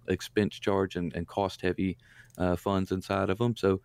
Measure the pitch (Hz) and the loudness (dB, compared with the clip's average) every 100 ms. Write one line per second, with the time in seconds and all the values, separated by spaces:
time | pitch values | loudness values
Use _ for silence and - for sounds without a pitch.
0 | - 92 - 107 101 - - 98 95 90 | 0 -4 0 0 0 -2 0 2 0 -2
1 | 87 87 85 104 95 - 92 90 95 - | -4 -4 -4 -2 -2 -2 -2 0 -2 -4
2 | - - - - 90 90 104 98 95 95 | -12 -20 -18 -2 0 0 0 0 0 -4
3 | - 98 95 95 120 113 98 95 | -2 0 0 0 0 2 2 2